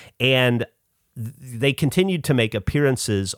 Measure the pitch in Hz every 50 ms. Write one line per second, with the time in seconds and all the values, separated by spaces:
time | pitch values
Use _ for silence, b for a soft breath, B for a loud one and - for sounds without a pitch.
0 | B B B _ 123 131 131 127 127 123 120 117 117 - _ _ _ _ _ _
1 | _ _ _ 123 110 117 - - 135 127 120 113 127 139 139 - 160 135 - 185
2 | 185 196 185 165 - - 139 123 113 110 - 104 - - - 143 147 135 127 -
3 | - - 104 98 98 92 -